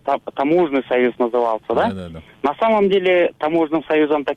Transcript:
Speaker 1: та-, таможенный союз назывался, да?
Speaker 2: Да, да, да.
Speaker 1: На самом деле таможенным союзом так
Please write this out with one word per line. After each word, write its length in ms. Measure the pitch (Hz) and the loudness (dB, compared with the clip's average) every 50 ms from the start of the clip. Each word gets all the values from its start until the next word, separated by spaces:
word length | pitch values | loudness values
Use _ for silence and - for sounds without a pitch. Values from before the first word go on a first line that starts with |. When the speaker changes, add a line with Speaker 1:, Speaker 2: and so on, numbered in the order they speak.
| - | -2
Speaker 1:
та-, 140 | - 139 131 - - - | -2 -4 -4 -6 -8 -8
таможенный 500 | - 139 147 160 180 180 151 139 135 120 - | -4 -2 0 2 2 2 2 0 -2 -2 0
союз 280 | 127 123 123 123 113 - | 0 0 2 0 0 -2
назывался, 460 | 127 117 113 123 120 117 113 110 - - | -2 -2 0 0 0 0 -2 -4 -4 -4
да? 60 | 117 135 180 - | -2 0 0 -2
Speaker 2:
Да, 40 | - | -2
да, 140 | 95 90 87 | -6 -10 -12
да. 100 | 80 78 - - - _ - | -14 -16 -18 -20 -12 _ -4
Speaker 1:
На 120 | 139 147 | -4 -2
самом 340 | - 226 226 220 214 202 196 | 0 0 2 2 2 2 2
деле 420 | 190 196 185 185 180 180 175 - - - | 2 2 2 2 2 4 2 0 -2 -4
таможенным 440 | - 151 165 170 165 147 156 165 - | -4 -2 0 0 0 0 0 -4 -2
союзом 400 | - 160 156 156 143 151 147 139 | 0 2 2 2 2 2 0 -2
так 120 | 151 143 | -4 -6